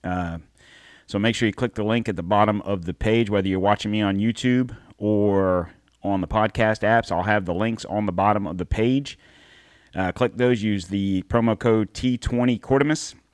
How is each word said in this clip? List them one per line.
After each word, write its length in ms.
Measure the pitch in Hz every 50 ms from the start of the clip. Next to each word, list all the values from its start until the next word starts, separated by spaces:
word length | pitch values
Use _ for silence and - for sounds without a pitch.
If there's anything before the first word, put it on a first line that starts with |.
| -
Uh, 340 | 90 90 90 90 85 82 82 - _ _ _ _ - - - - - - - _
so 100 | _ -
make 160 | 101 101 117 113
sure 140 | - 117
you 40 | 110
click 220 | 101 - 127 117 -
the 100 | - 104
link 240 | 107 113 120 113
at 80 | - 98
the 60 | 82
bottom 400 | 85 87 104 101 107 107 104 101
of 240 | - 92 101 92 85
the 80 | 87 85
page, 340 | _ - 113 110 117 120 98
whether 160 | 104 101 95
you're 120 | 98 92 92
watching 300 | 92 101 104 - - 107
me 140 | 104 107 107
on 140 | 98 98
YouTube 600 | 98 104 113 113 - - 127 123 127 127 120 117 - - - - _
or 760 | - 104 107 104 104 104 98 98 95 92 92 90 85 82 - _ _ _ _ _ -
on 180 | 101 98 95
the 60 | 90
podcast 540 | - - 110 107 107 - - 113 107 110 - -
apps. 280 | 104 113 117 113 -
I'll 120 | 87 85 90
have 220 | 104 107 107 92
the 100 | 87 85
links 300 | 90 107 113 113 104 -
on 200 | - 95 104 107
the 60 | 101
bottom 340 | 87 90 95 104 104 104 98
of 140 | 82 87 87
the 80 | 87
page. 500 | - - - 110 120 131 139 139 - - _ _ _ _ - - - - - _ _ _ _ _ _ -
Uh, 160 | - 92 90
click 260 | 90 - 127 117 -
those, 240 | 113 123 123 123 110
use 280 | 101 110 104 98 85 85
the 340 | 101 101 98 98 95 92 92
promo 340 | _ - 117 113 117 110
code 380 | - - 120 110 110 107 98 _
T 240 | - - 127 123 117
twenty 400 | - - 123 120 123 123 120 107
Cortimus. 560 | - - 135 135 143 147 156 160 - - - - _ _